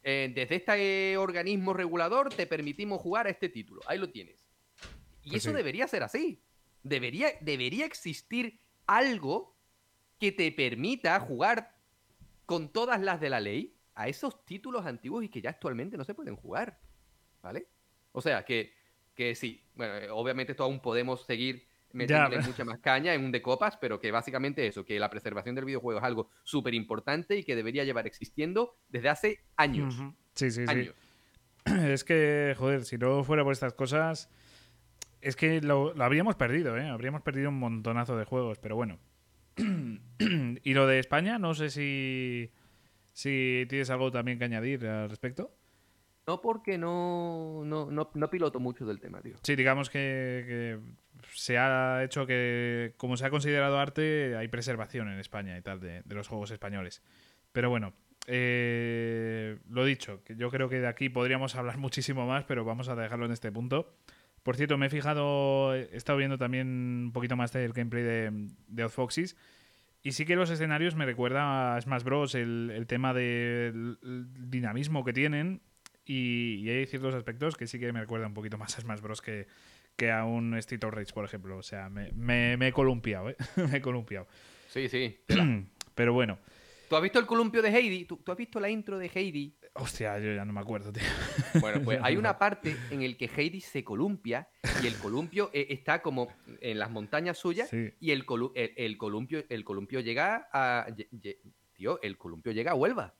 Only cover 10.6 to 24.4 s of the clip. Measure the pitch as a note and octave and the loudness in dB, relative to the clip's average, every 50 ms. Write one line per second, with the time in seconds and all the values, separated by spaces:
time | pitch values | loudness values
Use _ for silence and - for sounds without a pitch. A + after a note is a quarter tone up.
10.6 | C#3 B2 A#2 A2+ C#3 G#3 C4+ B3+ - E3+ E3+ G3 G3 - C#3 A#2+ D#3 G#3 A#3+ A3 | 0 0 2 0 0 -2 -2 0 2 4 4 4 2 -2 -2 2 4 4 4 2
11.6 | A3 - _ _ _ _ _ _ _ _ _ _ - - _ _ _ - E3+ E3+ | -2 -8 _ _ _ _ _ _ _ _ _ _ -20 -20 _ _ _ -2 -2 -2
12.6 | D#3+ C#3+ - A3 A#3 B3 B3 G3+ F#3+ G3 F3+ E3 D#3 C#3 C3+ A#2 G#2 G2+ G2+ C3 | -2 -2 -2 -2 0 2 2 2 2 0 0 0 0 0 0 0 0 0 -2 -4
13.6 | A3 - _ _ _ _ _ A2 G#2+ B2 D3+ - - C4+ - - _ - F3+ G3 | -4 -6 _ _ _ _ _ -6 -4 -4 -4 -4 -4 -6 -6 -6 _ -14 -14 -12
14.6 | G3 B3+ B3 A#3 F#3 D#3 A#2+ A#2 - B2+ E3 A#3 A3+ G3+ - B2 F2+ A#2+ E3+ _ | -10 -6 -6 -4 -4 -4 -8 -8 -8 -6 -6 -6 -6 -6 -8 -6 -6 -6 -8 _
15.6 | - D#3+ B2+ A2+ C3 F#3+ A3+ F3 C3 - G#3 - D#4 - G#2 - - - F2+ D3+ | -6 -4 -4 -4 -6 -6 -8 -8 -8 -8 -10 -10 -10 -12 -12 -12 -10 -6 -4 -4
16.6 | A3+ A#3+ - _ - - - _ _ _ _ _ _ _ _ _ - F2+ G#2 C#3 | -4 -4 -8 _ -20 -20 -20 _ _ _ _ _ _ _ _ _ -14 -10 -10 -10
17.6 | F4+ _ _ _ _ _ _ _ _ _ _ C3 - D#3+ C3+ G2+ F#2+ - B2+ A2+ | -12 _ _ _ _ _ _ _ _ _ _ -4 0 0 0 0 0 0 -2 -2
18.6 | G#2+ - _ _ _ _ _ _ _ _ _ - B2 A#2+ A#2 - - A#2+ - - | -2 -4 _ _ _ _ _ _ _ _ _ -4 -2 -2 -2 -4 -6 -8 -8 -10
19.6 | _ _ _ - A#2+ A2 G2+ G#2 G#2 G2+ A2 A2 A#2 C3 B2+ B2+ C3 C3 C#3 - | _ _ _ -8 -6 -6 -6 -8 -8 -6 -6 -4 -2 -2 -2 -2 -4 -4 -2 -2
20.6 | C#3 C3 C#3 C3 - B2 A2+ A#2+ B2 B2+ B2+ B2 - - B2 A2+ B2 C3 B2+ B2+ | 0 0 0 -2 -2 0 0 0 0 0 -2 -4 -4 -4 -4 -2 -2 -4 -4 -6
21.6 | _ _ _ _ _ _ - B2 B2 A#2+ D3+ D#3 D3 C3+ B2 A#2 A2+ B2 B2 - | _ _ _ _ _ _ -4 -4 2 4 6 6 6 6 4 2 0 0 -2 -4
22.6 | B2+ A#2 A2+ - - D3 C3 C3+ D3+ F3+ E3+ C#3+ C3+ C3 B2 B2 A#2+ B2+ B2+ B2+ | -6 -6 -6 -2 2 2 4 4 4 2 2 2 2 0 0 0 2 2 2 2
23.6 | G#3 G#3 - - - B2 G#2+ G2 - A2 G#2 A2+ A2+ - B2+ B2+ | 2 -2 0 -2 -4 -2 -2 -2 -2 0 0 0 0 0 -4 -2